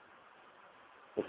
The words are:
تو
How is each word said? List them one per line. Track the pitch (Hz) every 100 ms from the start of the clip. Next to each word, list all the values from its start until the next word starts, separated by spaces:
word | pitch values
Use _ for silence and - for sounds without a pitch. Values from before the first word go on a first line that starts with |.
| - - - - - - - - - - -
تو | -